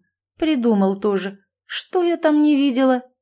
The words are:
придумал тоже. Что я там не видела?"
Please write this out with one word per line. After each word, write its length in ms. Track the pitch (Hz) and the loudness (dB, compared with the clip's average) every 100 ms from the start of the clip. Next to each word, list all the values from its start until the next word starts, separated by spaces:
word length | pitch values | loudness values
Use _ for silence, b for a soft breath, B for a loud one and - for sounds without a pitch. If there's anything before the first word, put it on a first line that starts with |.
| _ _ _ _ | _ _ _ _
придумал 600 | 320 294 233 208 196 196 | -2 0 0 2 0 0
тоже. 400 | 214 196 190 196 _ _ _ | -2 -2 -6 -12 _ _ _
Что 380 | - - 370 | -8 -4 -2
я 140 | 349 330 | -2 0
там 240 | 320 302 | 0 2
не 160 | 302 285 | 2 2
видела?" 460 | 277 247 262 254 254 _ | 2 2 2 0 -4 _